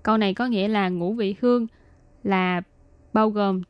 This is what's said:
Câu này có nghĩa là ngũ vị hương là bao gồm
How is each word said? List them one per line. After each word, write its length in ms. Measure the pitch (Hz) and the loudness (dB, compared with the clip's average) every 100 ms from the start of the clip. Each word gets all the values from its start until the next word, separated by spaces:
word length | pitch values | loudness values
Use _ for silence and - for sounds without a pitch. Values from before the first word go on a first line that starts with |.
Câu 160 | - 220 | 0 2
này 160 | 202 | 0
có 120 | 196 247 | -2 -2
nghĩa 220 | 220 202 | -2 0
là 200 | 214 190 | 0 0
ngũ 240 | 180 175 | -2 -4
vị 220 | 226 202 196 | -2 -4 0
hương 260 | 247 247 226 - _ _ _ _ | 0 2 0 -10 _ _ _ _
là 380 | 196 190 185 180 185 _ - - - | -2 0 2 0 -4 _ -20 -20 -4
bao 180 | 214 220 | 0 0
gồm 320 | 208 202 185 180 | 2 0 -2 -2